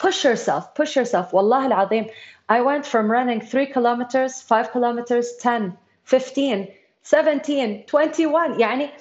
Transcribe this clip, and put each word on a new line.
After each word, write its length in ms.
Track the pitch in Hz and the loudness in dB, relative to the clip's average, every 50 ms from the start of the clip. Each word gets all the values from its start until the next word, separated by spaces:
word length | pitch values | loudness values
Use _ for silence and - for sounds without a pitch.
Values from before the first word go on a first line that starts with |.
| - | -2
push 260 | 381 359 - - 262 | -2 0 2 2 2
yourself, 340 | 220 - - 160 139 151 - - - - | 2 2 0 -2 -2 -2 -4 -6 -4 -4
push 100 | - - | -2 0
yourself." 420 | - 269 240 - - 180 185 - - | 0 -2 0 0 0 -2 -2 0 2
والله 320 | 190 202 214 247 269 269 | 2 4 4 4 2 2
العظيم، 400 | 262 214 185 196 190 220 226 214 220 - - - - - _ _ - | 2 2 2 0 0 0 -2 -2 -4 -10 -18 -20 -20 -20 _ _ 0
I 40 | 214 | 0
went 300 | 247 247 269 285 294 285 | 2 2 2 0 -2 -2
from 260 | - - 226 214 214 | -2 0 0 2 2
running 300 | 226 247 254 247 240 220 | 2 0 0 0 -2 -4
three 320 | - - - 269 277 269 - | -4 -2 -2 -2 -2 0 0
kilometers, 680 | 247 240 240 240 240 247 240 - 262 262 262 254 - | 0 0 2 0 0 -2 -2 -2 0 0 -2 -4 -6
five 300 | - - 226 220 233 226 | -2 0 0 0 0 0
kilometers, 540 | - 247 240 240 240 240 240 - 240 240 240 240 - - - | -2 -2 -2 0 -2 -2 -4 -2 -2 0 -2 -2 -6 -4 -2
ten, 280 | 247 240 233 208 180 175 - _ _ _ _ _ - 262 | -2 -2 -2 -2 -6 -8 -12 _ _ _ _ _ 0 0
fifteen, 500 | 254 254 - - 277 277 269 220 196 196 190 - _ _ _ _ _ - - 294 | 0 0 0 -4 -2 0 0 0 -2 -4 -8 -14 _ _ _ _ _ -4 2 2
seventeen, 680 | 302 294 311 294 277 294 285 294 277 247 214 208 202 - - | 2 4 4 0 0 -2 -2 -2 -2 -2 -2 -4 -8 -6 -2
twenty-one. 680 | - 294 311 311 311 - 320 302 294 330 339 294 202 190 | 0 2 2 0 0 0 0 2 2 0 0 0 0 0
يعني 300 | 226 208 240 262 294 285 - - | 0 0 0 -2 -4 -6 -8 -14